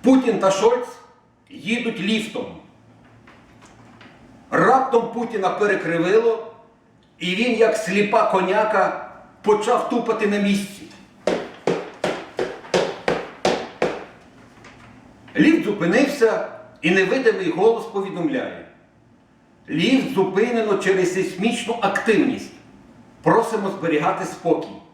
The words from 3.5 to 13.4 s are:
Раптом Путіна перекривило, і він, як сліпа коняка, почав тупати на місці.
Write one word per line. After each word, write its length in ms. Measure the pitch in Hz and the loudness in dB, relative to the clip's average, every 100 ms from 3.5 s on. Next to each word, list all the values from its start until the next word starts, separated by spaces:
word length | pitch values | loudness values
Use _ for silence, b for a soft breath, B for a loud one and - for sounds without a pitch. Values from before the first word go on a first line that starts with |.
| - - - - - - - - - - | -20 -20 -20 -20 -20 -20 -20 -20 -20 -4
Раптом 600 | 170 190 269 - 233 165 | 2 4 4 4 0 0
Путіна 360 | 233 233 208 185 | -6 -6 -2 -2
перекривило, 1040 | - 208 196 160 165 175 214 226 220 - - - _ _ _ _ _ | 0 0 0 -2 -2 2 4 4 0 -6 -18 -20 _ _ _ _ _
і 160 | 180 185 | -4 -2
він, 180 | 247 | 0
як 240 | 214 226 - | 4 2 2
сліпа 540 | 175 196 202 226 214 | -2 0 2 2 2
коняка, 800 | 190 180 208 220 190 - - - - - - | 0 0 0 2 2 0 -2 -12 -18 -20 -6
почав 480 | 202 208 233 247 - | 0 2 2 0 0
тупати 380 | 240 226 214 208 | -2 -2 0 0
на 100 | 202 | 0
місці. 440 | 202 202 - - - - - - - - - - - - - - - - - - - - - - - - - - - - | 2 0 -2 -12 -20 -20 -20 -6 -4 -4 -6 -8 -4 -4 -6 -6 -6 -6 -10 -8 -8 -8 -2 -2 -2 -4 -6 -6 -6 -6